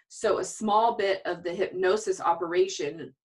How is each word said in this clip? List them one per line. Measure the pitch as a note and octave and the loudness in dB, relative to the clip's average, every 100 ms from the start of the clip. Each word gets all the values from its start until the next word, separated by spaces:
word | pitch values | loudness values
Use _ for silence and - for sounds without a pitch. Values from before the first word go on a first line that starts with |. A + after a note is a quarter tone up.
| _ | _
So | - G#3+ F#3 | -2 0 0
a | |
small | - - G#3+ G#3 A#3 A3+ | -2 -4 2 4 4 2
bit | G3 F#3+ | 0 0
of | - E3+ | -2 -6
the | F3 | -4
hypnosis | F#3 F3+ F3+ F#3 G#3+ G3 F#3 | -2 -2 0 2 2 0 -2
operation | - E3+ F3 F3+ F#3 - D3 D#3+ C3 - | 0 0 0 2 2 0 -6 -6 -12 -16